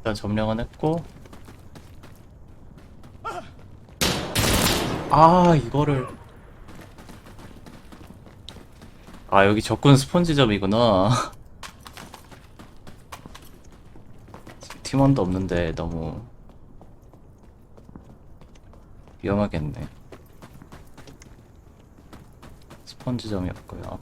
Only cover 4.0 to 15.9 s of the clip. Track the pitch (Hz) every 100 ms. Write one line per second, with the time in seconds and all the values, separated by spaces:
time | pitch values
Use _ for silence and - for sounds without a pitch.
4 | - - - - - - - - - -
5 | - 139 160 180 175 160 117 139 147 135
6 | 123 - - - - - - - - -
7 | - - - - - - - - - -
8 | - - - - - - - - - -
9 | - - - 98 98 107 - 110 143 135
10 | 135 180 175 143 123 101 98 110 120 95
11 | 98 120 - - - - - - - -
12 | - - - - - - - - - -
13 | - - - - - - - - - -
14 | - - - - - - - - - 139
15 | 139 135 90 92 92 87 85 80 85